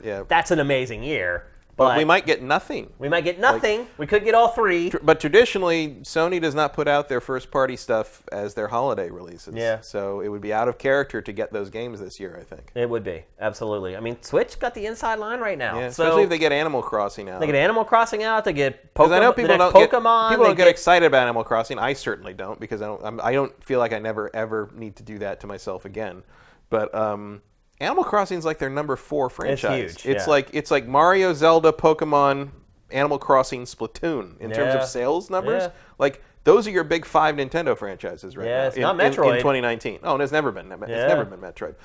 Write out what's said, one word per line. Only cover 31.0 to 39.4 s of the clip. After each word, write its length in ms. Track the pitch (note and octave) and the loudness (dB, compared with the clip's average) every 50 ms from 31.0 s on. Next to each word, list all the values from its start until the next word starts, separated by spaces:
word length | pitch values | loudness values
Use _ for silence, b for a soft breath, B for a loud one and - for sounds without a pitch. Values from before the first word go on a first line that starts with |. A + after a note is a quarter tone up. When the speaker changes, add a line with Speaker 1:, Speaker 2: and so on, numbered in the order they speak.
| D#3+ F3 F#3+ F#3+ F#3 F#3 | 6 6 6 4 4 2
Speaker 1:
Zelda, 400 | D#3+ C#3 D#3 E3 E3 E3 D#3+ D#3+ | 2 4 6 6 6 8 6 4
Pokemon, 800 | D#3 - E3+ D#3+ D#3 - E3 D#3 D3 C#3+ C#3+ C#3 C#3 C#3 C#3 C#3 - - - _ _ _ _ - | 4 4 4 2 2 2 0 0 2 4 4 4 2 0 -4 -10 -14 -20 -20 _ _ _ _ -8
Animal 260 | C3 C3+ C#3+ D3 D3 C3+ | -2 -2 0 0 0 -2
Crossing, 460 | - - C#3 C3 C3 - C3+ B2 B2 | 0 4 4 4 4 2 -2 -8 -10
Splatoon. 720 | - - - A2+ A2 - - - E3+ D#3 B2 F#2+ F2 E2+ - | -10 -12 -10 -10 -10 -8 -6 -6 -4 -4 -4 -6 -10 -14 -14
In 100 | - A2 | -10 -6
terms 220 | A2 A2+ A#2+ B2+ C3 | -4 -2 0 0 0
of 60 | C3+ | 0
Speaker 2:
Yeah. 40 | C3 | -2
Speaker 1:
sales 440 | B2+ - B2 B2 C3+ D#3 F3+ G3 - | -2 -4 -2 -2 0 0 -2 -4 -4
numbers, 340 | F#3 F#3 F#3+ G#3 - F#3+ F#3 | -6 -4 -2 -2 -2 -2 -4
Speaker 2:
Yeah. 60 | F3 - b b b b b | -6 -8 b b b b b
Speaker 1:
like, 240 | C#3 C#3+ C#3 - b b b b b | -2 -2 -2 -4 b b b b b
those 240 | D3+ F#3 A#3 G#3 G#3+ | 6 6 6 4 2
are 40 | |
your 120 | F#3+ F3 D#3+ | -2 -2 0
big 220 | D3 E3 E3 D3+ | 0 -2 -4 -2
five 300 | - - D#3+ D#3 D#3 D3 C#3+ | 0 2 2 2 2 2 -2
Nintendo 400 | C3+ B2+ - E3 E3+ C#3 A2 - | -4 -4 -4 -4 -2 -2 -2 -2
franchises 580 | G#2+ G2+ F#2+ E2+ - F2+ E2+ D#2+ - F#2 - | -4 -10 -10 -10 -10 -10 -10 -12 -14 -16 -12
right 120 | G2 F#2+ A2+ | -8 -6 -4
Speaker 2:
Yeah, 100 | B2 C3 C3+ | -2 -2 -2
Speaker 1:
now 40 | C3 | -2
Speaker 2:
it's 80 | - | -2
Speaker 1:
in, 60 | C3 | 0
Speaker 2:
not 180 | C3 E3+ F#3+ E3+ | 0 0 2 2
Speaker 1:
in, 60 | G3 | 2
in 80 | C#3 C3+ | 2 2
Speaker 2:
Metroid. 260 | F3+ D3+ B2+ A#2+ | 2 2 2 2
Speaker 1:
twenty 220 | B2 | 2